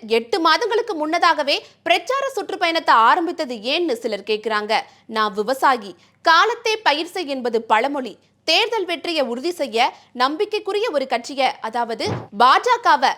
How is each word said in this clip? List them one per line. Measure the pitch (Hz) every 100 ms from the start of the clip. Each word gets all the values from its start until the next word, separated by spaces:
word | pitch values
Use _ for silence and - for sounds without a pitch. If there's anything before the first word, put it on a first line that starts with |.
| 220 226
எட்டு | 226 392 320
மாதங்களுக்கு | 320 453 453 480 339
முன்னதாகவே | 302 339 349 302 277 349 - _ 330
பிரச்சார | 349 359 523 554 523
சுற்றுப்பயணத்தை | 392 392 349 330 320 269 226
ஆரம்பித்தது | 311 339 - 302 240 214
ஏன்னு | 302 349 226
சிலர் | 233 202 196
கேக்குறாங்க. | 214 220 214 208 208 - _ _ 220
நான் | 214 196
விவசாயி, | 208 262 - 254 208 - _ _ 330
காலத்தே | 330 403 466 453 440 349
பயிர் | 294 339 381
செய் | 294 269
என்பது | 240 220 220
பழமொழி. | 220 262 285 247 - _ _ -
தேர்தல் | 330 440 453 370
வெற்றியை | 339 339 320 254
உறுதி | 240 294 349
செய்ய | 277 214 269 - _ 240
நம்பிக்கைக்குரிய | 254 311 415 427 415 403 415 302
ஒரு | 262 240
கட்சியை, | 262 277 254 - 226
அதாவது | 233 233 220 349 - - 202
பாஜகவை | 247 330 427 480 381 294 247